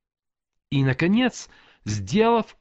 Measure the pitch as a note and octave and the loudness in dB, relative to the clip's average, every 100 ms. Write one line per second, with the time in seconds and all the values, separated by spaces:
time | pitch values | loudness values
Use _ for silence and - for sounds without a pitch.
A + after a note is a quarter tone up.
0 | _ _ _ _ _ _ _ C#3 C3+ B2+ | _ _ _ _ _ _ _ -2 0 0
1 | E3 G#3+ B3+ - - - _ _ - G#2+ | 0 2 0 -4 -14 -20 _ _ -8 -8
2 | F#2+ E3+ A3+ A#3 - - | -2 0 2 2 -2 -12